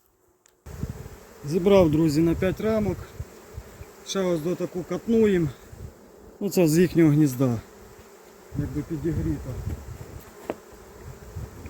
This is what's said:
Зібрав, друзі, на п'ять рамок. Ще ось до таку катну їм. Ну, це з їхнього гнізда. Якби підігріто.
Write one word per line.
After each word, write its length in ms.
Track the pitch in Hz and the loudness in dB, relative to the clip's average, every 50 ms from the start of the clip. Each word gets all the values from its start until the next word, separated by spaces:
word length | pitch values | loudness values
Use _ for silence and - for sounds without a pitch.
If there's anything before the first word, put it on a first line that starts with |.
| _ _ _ _ _ _ _ _ _ _ _ _ _ - - - - - - - - - - - - - - - - | _ _ _ _ _ _ _ _ _ _ _ _ _ -16 -10 -10 -8 -10 -10 -12 -16 -18 -20 -20 -20 -20 -20 -16 -8
Зібрав, 460 | 143 160 190 175 202 196 190 180 156 | -4 -4 0 4 6 6 6 6 6
друзі, 300 | 147 156 165 160 139 156 | 4 2 2 2 2 2
на 140 | 165 165 165 | 2 2 2
п'ять 260 | - 185 185 - - | 0 0 -2 -2 -2
рамок. 360 | 196 220 220 214 208 190 175 - - - - - - - - - - - - - - - - - - - - - - | -2 -2 -2 0 -2 -2 -4 -6 -10 -14 -14 -14 -14 -14 -18 -20 -20 -20 -18 -18 -18 -18 -20 -20 -20 -20 -20 -18 -14
Ще 160 | - - 190 | -8 -6 -4
ось 200 | 185 180 175 160 | -2 -2 -2 -2
до 140 | 147 180 170 | -2 -4 -4
таку 280 | 151 180 - - 180 156 | -4 -6 -6 -8 -10 -8
катну 440 | - 175 - - 220 233 226 220 | -8 -8 -6 -2 0 2 4 4
їм. 220 | 208 190 175 165 139 - - - - - - - - - - - - - - - - - - | 4 4 2 0 -2 -4 -8 -16 -20 -18 -18 -18 -18 -18 -20 -20 -20 -20 -20 -20 -20 -10 -8
Ну, 100 | 208 190 | -8 -2
це 180 | - 196 175 | 2 4 4
з 120 | 151 151 170 | 6 6 4
їхнього 320 | 190 160 - 165 165 151 | 4 4 4 4 6 6
гнізда. 480 | 143 151 156 139 127 123 139 123 117 104 - - - - - - - - - - - - - - - - - - - - | 6 6 4 4 2 2 0 0 0 -2 -4 -10 -18 -20 -20 -20 -20 -20 -20 -20 -20 -20 -20 -20 -20 -20 -20 -10 -8 -8
Якби 220 | 147 131 - 147 | -6 -6 -6 -8
підігріто. 680 | 139 - 165 143 139 170 147 151 156 160 151 135 - 131 123 - - - - - - - - - - - - - - - - - - - - - - - - - - - - - - - - - - - - - - - - - - - | -6 -6 -8 -6 -4 -4 -2 -2 -2 -4 -4 -6 -8 -10 -10 -8 -8 -8 -8 -10 -12 -14 -16 -16 -16 -18 -20 -20 -20 -20 -20 -14 -12 -12 -12 -12 -16 -20 -20 -20 -20 -20 -20 -20 -20 -20 -20 -20 -20 -16 -14 -14 -14 -14 -16 -18 -18 -18